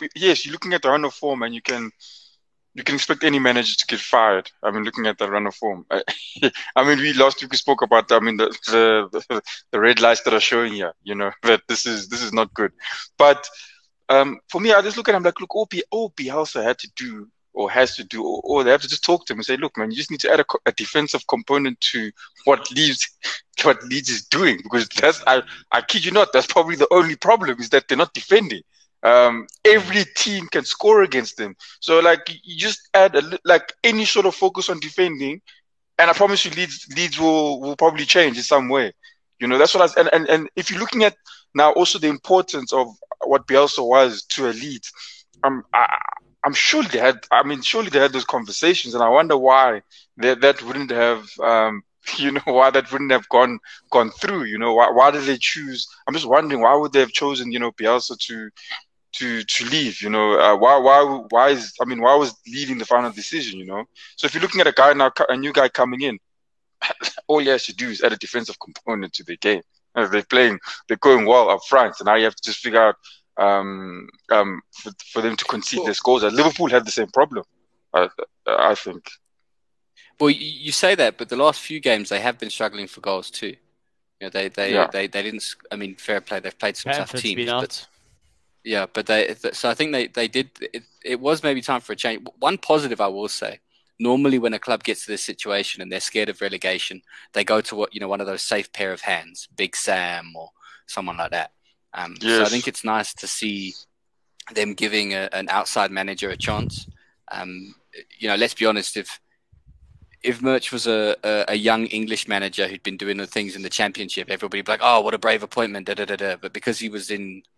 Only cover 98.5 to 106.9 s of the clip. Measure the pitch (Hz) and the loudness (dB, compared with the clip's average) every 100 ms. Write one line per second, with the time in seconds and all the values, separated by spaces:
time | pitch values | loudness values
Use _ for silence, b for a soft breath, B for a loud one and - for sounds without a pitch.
98.5 | 107 98 - 98 90 - 87 82 90 - | -10 -10 -8 -8 -8 -8 -8 -10 -20 -16
99.5 | - 95 - - 92 87 87 82 82 80 | -10 -8 -6 -4 -4 -4 -8 -14 -20 -20
100.5 | b b b - - 92 85 82 85 78 | b b b -16 -12 -10 -8 -8 -8 -10
101.5 | _ _ _ _ - 85 90 110 113 104 | _ _ _ _ -14 -14 -8 -2 0 0
102.5 | 120 123 - 113 110 104 - 98 - 107 | -2 -6 -8 -6 -6 -6 -12 -12 -10 -8
103.5 | 101 95 - _ _ _ _ _ - - | -8 -12 -16 _ _ _ _ _ -20 -12
104.5 | - 104 98 107 107 101 95 95 92 95 | -6 -6 -6 -4 -4 -4 -6 -6 -8 -4
105.5 | 95 95 120 98 95 95 95 101 92 - | -4 -4 -4 -4 -4 -8 -8 -10 -8 -6
106.5 | 107 107 - - | -6 -6 -10 -16